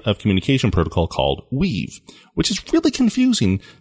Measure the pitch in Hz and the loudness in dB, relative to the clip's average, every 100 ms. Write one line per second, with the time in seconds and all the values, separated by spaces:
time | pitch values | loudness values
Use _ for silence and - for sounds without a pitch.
0 | 110 98 107 92 - 135 107 90 80 87 | -2 -2 2 2 2 2 2 2 0 0
1 | 85 - 67 - - 131 185 98 62 - | -2 0 -2 -2 -4 -2 -2 -2 -6 -12
2 | - - _ - - - - 330 320 - | -20 -20 _ -4 -2 -4 -2 0 0 2
3 | 233 254 254 220 95 98 - - | 0 2 2 2 2 0 -6 -16